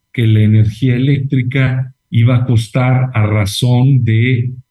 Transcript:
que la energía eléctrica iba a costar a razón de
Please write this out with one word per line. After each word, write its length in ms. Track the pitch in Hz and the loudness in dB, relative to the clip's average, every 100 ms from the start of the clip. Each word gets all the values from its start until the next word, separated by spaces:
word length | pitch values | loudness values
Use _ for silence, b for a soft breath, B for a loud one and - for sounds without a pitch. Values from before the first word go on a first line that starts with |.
| _ | _
que 140 | - 110 | -2 2
la 140 | 107 | 2
energía 560 | 107 107 110 - 131 123 | 4 2 2 0 -2 0
eléctrica 1000 | 135 139 - 135 123 135 131 131 131 - _ | 0 0 -2 -2 -2 -2 -2 -2 -6 -12 _
iba 280 | 117 113 123 | 0 2 2
a 60 | |
costar 680 | 127 113 - 135 127 127 127 | 0 -2 -2 -2 0 0 -2
a 100 | 113 | -2
razón 760 | 107 107 101 - 123 123 135 131 | 0 0 -2 -2 0 2 2 2
de 500 | 110 110 123 120 117 - - | 2 0 0 0 -4 -10 -18